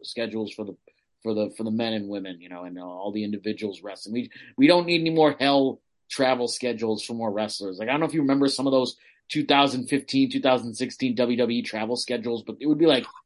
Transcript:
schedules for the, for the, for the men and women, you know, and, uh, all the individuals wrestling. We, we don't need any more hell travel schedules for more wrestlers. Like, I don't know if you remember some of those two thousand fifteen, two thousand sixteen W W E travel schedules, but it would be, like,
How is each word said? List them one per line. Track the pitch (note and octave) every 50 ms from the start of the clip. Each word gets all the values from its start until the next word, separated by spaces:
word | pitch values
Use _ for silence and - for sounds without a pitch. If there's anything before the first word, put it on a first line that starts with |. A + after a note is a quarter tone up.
| -
schedules | - - A#2+ A2+ A2 G#2+ A2+ G#2+ G2+
for | - A2 G#2
the, | G2+ F#2 - _ _ _ _ _ _ _ _ -
for | A2+ G#2+
the, | G#2 G#2+ F#2+ -
for | - A2+
the | A2
men | G#2+ A2+ A#2 A2+ A2
and | G#2+ G2+ G2+
women, | G#2 G2 F#2+ F#2+ F2 E2+
you | F2 F2+
know, | F2+ F2 F2+
and, | F2+ F2+
uh, | F2+ F2+
all | F2+ F2+ F#2 G2 G#2+ G#2
the | G#2+ G#2+
individuals | G2+ G#2 G2 G2 G#2+ G#2 - G#2+ G#2 F#2 F#2+
wrestling. | G2 G2+ F#2+ - - G2+
We, | A2+ B2 A#2 - - - - - -
we | - C3+
don't | D3+ F3 F3 F3
need | E3+ E3+ E3
any | E3 E3
more | D#3+ D#3 D#3 D3 C#3+ -
hell | C3+ C#3 C#3 C#3 C3+ C3 - - _ _ _ _ _ -
travel | - - C3 C3 C3 A#2+ A#2+ A#2
schedules | - - B2+ B2 A#2 A2 A#2 A2 A2 G#2+ -
for | - A#2
more | A2+ A2+ G#2+
wrestlers. | G2 G#2+ G#2+ G#2 - - G2+ F#2+ F#2 F#2
Like, | A2
I | A#2+
don't | C3+ D3+
know | D#3+
if | D3 D#3
you | D#3+ C#3
remember | C3+ C#3 C#3 C#3 C3+
some | C3+ - C3+
of | C3+
those | C3+ C3 B2+ B2 - _ _ _ _ _ _ -
two | - D3+ D3
thousand | C#3 C#3+ C#3 C#3+ C3+ A#2+ B2+ B2
fifteen, | - C#3+ C3+ - - C3+ C3+ C3+ B2+
two | C3 C3+
thousand | C3+ C3 B2+ A#2+ A2+ A#2 A2
sixteen | - B2+ A#2+ - - C3+ B2+ A2+
W | A#2+ A#2+ A#2+ A#2+
W | A#2+ B2 A2+ A#2+ A#2+
E |
travel | A2 - G#2+ G#2+ A2 A2 B2
schedules, | B2 - - B2 A#2 G#2+ A#2+ A#2 A2 -
but | - A2 -
it | C3
would | D3+ D3
be, | D3 E3+
like, | D#3+ C#3 B2 - - - - -